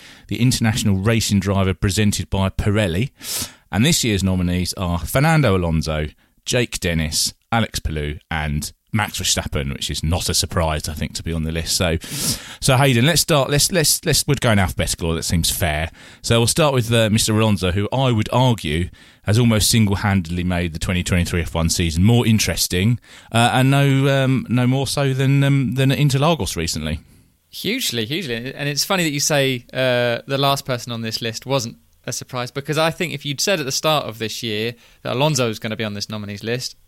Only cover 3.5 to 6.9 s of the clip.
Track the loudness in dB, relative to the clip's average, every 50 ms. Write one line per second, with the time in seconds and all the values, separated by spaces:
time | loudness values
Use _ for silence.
3.5 | -12 -18 _ _ 0 2 2 2 2 2 0 0 0 0 0 0 0 0 0 0
4.5 | 0 0 -2 -2 -4 -4 -4 -2 -2 -2 -4 -2 0 2 2 4 4 4 4 4
5.5 | 2 2 2 2 0 0 0 -2 -2 -4 -4 -6 -8 _ _ _ _ _ _ -2
6.5 | -2 0 -2 -2 -4 -4 -2 -2